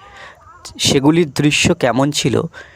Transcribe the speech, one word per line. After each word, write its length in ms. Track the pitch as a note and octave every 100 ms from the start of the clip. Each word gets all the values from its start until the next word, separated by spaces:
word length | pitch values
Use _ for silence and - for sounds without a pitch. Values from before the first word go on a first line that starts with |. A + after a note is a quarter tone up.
| - - - - - - - -
সেগুলির 500 | - C#3+ C#3 E3 D#3+
দৃশ্য 460 | - D3 C#3+ - E3+
কেমন 360 | B2+ A#2 C#3+
ছিল 300 | C#3+ C#3+ A2 E3 - -